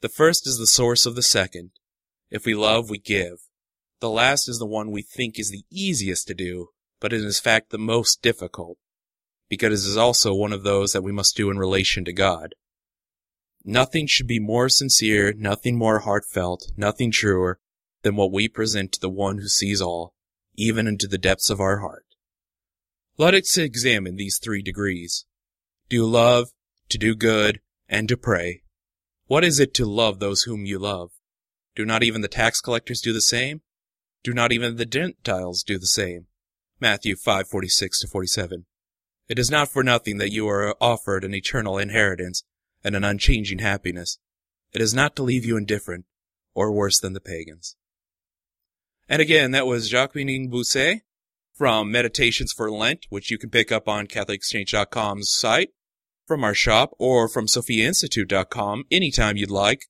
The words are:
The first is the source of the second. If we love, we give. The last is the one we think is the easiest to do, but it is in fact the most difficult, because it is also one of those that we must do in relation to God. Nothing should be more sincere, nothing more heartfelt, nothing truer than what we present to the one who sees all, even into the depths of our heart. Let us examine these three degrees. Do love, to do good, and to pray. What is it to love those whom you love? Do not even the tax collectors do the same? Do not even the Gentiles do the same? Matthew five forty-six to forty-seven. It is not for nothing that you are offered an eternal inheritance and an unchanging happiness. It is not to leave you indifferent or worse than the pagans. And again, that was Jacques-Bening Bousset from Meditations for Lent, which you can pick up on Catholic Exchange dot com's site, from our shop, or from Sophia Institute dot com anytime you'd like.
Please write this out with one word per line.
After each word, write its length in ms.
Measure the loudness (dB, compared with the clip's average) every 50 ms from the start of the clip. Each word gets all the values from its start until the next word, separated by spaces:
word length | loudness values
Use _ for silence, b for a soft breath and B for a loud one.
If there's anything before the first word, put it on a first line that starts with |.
The 80 | -6 -8
first 380 | 0 4 4 4 4 2 -2
is 100 | -2 -4
the 100 | -2 2
source 380 | 2 4 4 4 4 4 4 2
of 100 | 0 0
the 80 | 0 2
second. 500 | 2 2 2 0 0 -4 -14 -16 -16 _ _ _ _ _ _ _ _ _ _ _ _
If 160 | -12 -6 -2
we 80 | -2 -2
love, 340 | 2 2 4 4 2 2 -2
we 100 | -8 -10
give. 420 | _ 0 0 0 0 -2 -6 -14 -20 _ _ _ _ _ _ _ _ _ _ _
The 80 | -6 -4
last 400 | 0 2 2 2 2 0 -2 -4
is 100 | -6 -8
the 60 | -8
one 260 | -6 -6 -6 -6 -6
we 120 | -8 -8 -8
think 360 | -10 -8 -6 -6 -6 -6 -8
is 120 | -10 -8
the 140 | -10 -10 -16 _
easiest 560 | -10 -6 -4 -2 -2 -2 -2 -4 -4 -4 -6 -8
to 60 | -8
do, 340 | -6 -6 -6 -6 -8 -12 -14 _ _ _ _ _ _
but 120 | -6 -4 -2
it 100 | -2 -4
is 140 | -2 -4 -2
in 40 | 0
fact 260 | 2 2 2 0 _
the 80 | -10
most 460 | -6 -4 0 0 0 2 2 0 2 2
difficult, 560 | 0 0 0 -6 -12 _ -12 -14 -14 -16 _ _ _ _ _ _ _ _ _ _ _ _ _ _ _
because 340 | -4 0 2 2 2 2 0
it 60 | -2
is 60 | 2 4
also 340 | 4 4 4 4 2 2 2
one 220 | 0 0 -2 -2
of 80 | -2 0
those 320 | 2 2 2 2 2 0
that 80 | -2 -2
we 100 | -4 -4
must 240 | 0 0 0 0
do 140 | 2 0 0
in 80 | 0 0
relation 440 | -2 0 2 2 2 0 0 -2 -4
to 80 | -6 -2
God. 400 | 2 2 2 2 0 -4 -14 -16 _ _ _ _ _ _ _ _ _ _ _ _ _ _ _ _ _ _ _ _ _ _
Nothing 440 | -2 2 2 2 2 0 -2 0
should 200 | 2 0 0 0
be 140 | 0 -2 -2
more 300 | 0 0 2 2 4 4
sincere, 640 | 4 4 4 4 4 4 4 4 4 4 4 4 2
nothing 400 | 0 -2 -2 -2 0 0 -2 0
more 220 | 2 2 4 4 2
heartfelt, 720 | 2 2 0 0 -2 -2 -4 -2 -2 -2 -4 -6 -8 -12 -8 -2
nothing 320 | -2 -2 -2 0 -2 0
truer 480 | 0 0 2 2 2 2 2 0 -2 _ _ _ _ _ _ _ _ _
than 160 | _ -2 2
what 160 | 2 2 2 2
we 160 | 0 0 0
present 440 | _ -2 -2 -2 -2 -2 -4 -4 -6
to 80 | -6
the 100 | -6 -6
one 260 | -4 -2 -2 -2 -2
who 120 | -4 -4 -2
sees 340 | -2 -2 0 0 -2 -2 -2
all, 320 | -2 -4 -6 -8 -10 _ _ _ _ _ _ _ _ _ -2
even 280 | -2 0 0 0 0
into 200 | -2 -2 -4 -4
the 120 | -4 -4 -2
depths 320 | 0 0 0 0 0 -2
of 100 | -2 0
our 200 | 0 0 0 -2
heart. 260 | -4 -8 -12 -12 _ _ _ _ _ _ _ _ _ _ _ _ _ _ _ _ _ _ _ _ _ _ _ _
Let 160 | 4 4 6
us 240 | 4 2 2 0 0
examine 580 | 0 -2 -2 0 2 2 2 2 0 -4 -8
these 220 | -8 -6 -6 -6 -6
three 240 | -4 -4 -6 -4 -4
degrees. 640 | -6 -6 -4 -2 -2 -2 -4 -6 -8 -8 -8 -8 _ _ _ _ _ _ _ _ _ _ _ _ _
Do 140 | 0 2 2
love, 420 | 4 4 6 6 6 6 6 4 0 _ _ _ _ _ _ _ _
to 80 | -4
do 180 | 0 2 2 2
good, 460 | 4 2 2 4 4 4 2 0 -2 _ _ _ _ _ _
and 200 | -4 -2 0 0
to 80 | -2
pray. 460 | -2 0 0 0 0 0 -4 -8 -8 _ _ _ _ _ _ _ _ _ _ _ _ _
What 180 | _ 2 4 4
is 160 | 4 4 4
it 140 | 4 4 _
to 100 | -2 -2
love 340 | 0 2 2 2 2 2 0
those 260 | -4 -4 -2 -2 -2
whom 200 | -4 -4 -8 -8
you 140 | -6 -8 -6
love? 320 | -4 -4 -4 -6 -8 -12 _ _ _ _ _ _ _ _ _ _ _ _ _
Do 100 | -6 -4
not 180 | 0 2 2 2
even 200 | 2 0 -2 -4
the 60 | -4
tax 340 | -2 2 2 2 2 0 -2
collectors 400 | -2 -2 -2 -2 -4 -8 -6 -4
do 100 | -2 -2
the 80 | 2
same? 400 | 2 2 2 0 -2 -4 -6 -10 _ _ _ _ _ _ _ _ _ _ _ _ _
Do 100 | -6 0
not 180 | 0 2 2
even 260 | 2 0 -2 -4 -4
the 100 | -4 -6
Gentiles 760 | -4 -2 -2 -2 -4 -6 _ _ -4 -4 -2 -4 -4 -6 -8 -6
do 160 | -4 -6 -4
the 80 | -2
same? 400 | -2 0 0 -2 -4 -6 -10 -14 _ _ _ _ _ _ _ _ _ _ _
Matthew 360 | 0 0 0 0 -2 -4 -4
five 320 | -2 0 0 0 0 0 -2
forty-six 520 | -4 -6 -4 0 0 -2 -2 -2 -4 -4
to 60 | -6
forty-seven. 580 | -4 -6 -6 -4 -2 -2 -4 -4 -6 -8 -12 -14 _ _ _ _ _ _ _ _ _ _ _ _ _
It 100 | -4 -2
is 120 | 0 0
not 180 | 2 0 0 0
for 140 | 0 0 2
nothing 340 | 2 2 0 0 -2 -4 -2
that 140 | -4 -2 -2
you 160 | -2 -2 0
are 260 | 0 0 0 -2 -2 _
offered 420 | 2 2 2 0 -2 -4 -4 -2 -2
an 120 | -4 -8
eternal 420 | -6 -6 -4 -4 -2 -2 -2 -2
inheritance 680 | -4 -4 -2 0 2 2 2 0 -2 -6 -6 -6 -10 -10 _ _ _ _ _ _ _ _
and 140 | -4 -2
an 80 | 0 0
unchanging 540 | 0 0 2 4 4 4 4 2 -4 -6 -4
happiness. 600 | -2 -2 -2 -2 _ -6 -8 -6 -8 -10 -10 -10 _ _ _ _ _ _ _ _ _ _ _
It 80 | -2
is 140 | 0 0 2
not 220 | 0 0 0 _
to 60 | -2 -2
leave 220 | 0 0 0 0
you 140 | 0 -2 -2
indifferent 480 | 0 -2 -2 -4 -4 -8 -10 -12 -12 _ _ _ _ _ _ _ _ _ _
or 180 | -2 0 0 2
worse 260 | 0 0 2 2 0
than 140 | 0 -2 -8
the 80 | -8
pagans. 560 | _ -10 -12 -12 -12 -14 -18 -18 -18 -18 -18 _ _ _ _ _ _ _ _ _ _ _ _ _ _ _ _ _ _ _ _ _ _ _ _ _ _ _
And 140 | 2 2 4
again, 300 | 6 6 6 6 4 2
that 160 | 2 2 2
was 200 | 0 0 -2 0
Jacques-Bening 600 | 2 2 2 2 _ -6 -4 -4 -4 -4 -6 -4
Bousset 520 | -4 -4 -2 0 0 2 2 2 0 -2 _ _ _ _ _ _ _ _ _ _ _
from 380 | 0 0 2 2 2 0 0 0
Meditations 600 | 0 0 0 0 2 2 2 2 0 -4 -6 -6
for 200 | -6 -4 -4 -4
Lent, 340 | -2 -2 -2 -2 -4 -8 -10
which 220 | -10 -10 -6 -6
you 80 | -8 -8
can 120 | -8 -2
pick 200 | 0 0 2 2
up 180 | 0 -2 0 -2
on 200 | -4 -4 -4 -6
Catholic 300 | -6 -8 -6 -4 -6 -6
Exchange 340 | -6 -6 -6 -6 -6 -2 -2
dot 180 | -2 -2 -2
com's 400 | -2 -4 -2 -2 -4 -4 -4 -2
site, 380 | -2 0 0 2 2 2 0 -2 _ _ _ _ _ _ _ _ _ _ _
from 160 | _ -2 0 0
our 120 | 0 2
shop, 360 | 2 2 4 4 4 4 2 0 _
or 300 | 0 4 4 4 4 2
from 180 | 0 -2 0
Sophia 400 | 0 0 0 0 -2 0 2 2
Institute 420 | 2 2 0 -2 -2 -2 -2 -2 0
dot 220 | 0 0 0 -2
com 320 | -4 -4 -2 -2 -2 -4 -4 _
anytime 460 | 0 0 0 2 0 2 2 2 2
you'd 120 | -2 -4 -2
like. 380 | 0 2 2 2 2 0 -4 _